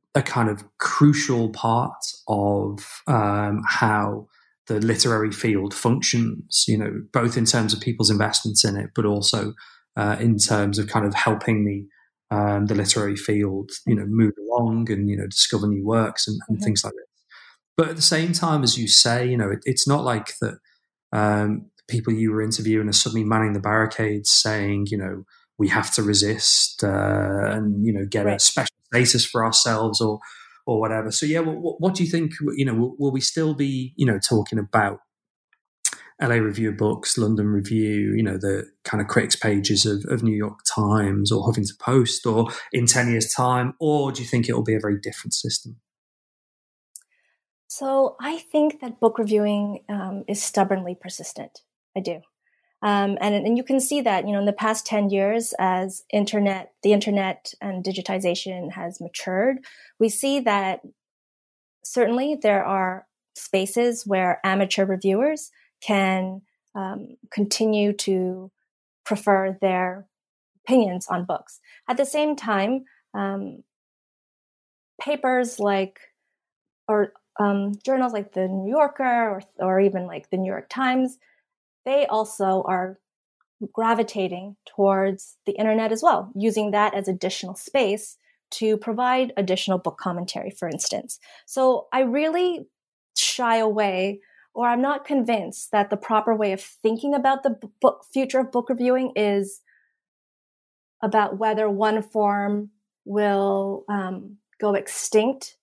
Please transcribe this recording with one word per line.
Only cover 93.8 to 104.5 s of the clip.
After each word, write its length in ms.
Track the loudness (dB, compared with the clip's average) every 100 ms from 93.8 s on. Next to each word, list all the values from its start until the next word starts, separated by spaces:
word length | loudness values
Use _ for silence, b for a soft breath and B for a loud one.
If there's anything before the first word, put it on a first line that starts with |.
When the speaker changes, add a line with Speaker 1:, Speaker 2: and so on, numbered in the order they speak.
| 0 0 -2 -4 b b b
Speaker 2:
or 140 | -2 0
I'm 140 | 2
not 240 | 2 -2 -2
convinced 640 | 0 2 0 -2 -10 -2
that 180 | 0 2
the 80 | 0
proper 380 | 0 0 2 2
way 160 | 0
of 80 | -2
thinking 560 | -8 -2 -2 0 0 0
about 280 | 2 2
the 80 | 0
b-, 180 | -4 -10 _
book, 260 | 2 2 -4
future 280 | -2 0 0
of 120 | 0
book 180 | -2 -2
reviewing 440 | 0 0 0 0 0
is 460 | 0 0 -2 -8 _ _ _ _ _ _ _ _ _ _ _ _ _ _
about 380 | 0 2 0 0
whether 300 | 0 0 0
one 340 | 0 0 0
form 680 | -2 0 0 0 -2 -4 -6 _ _ _ -6
will, 800 | 0 2 2 2 0 -2 -6 -6
um, 460 | -6 -6 -8 -12 -20 _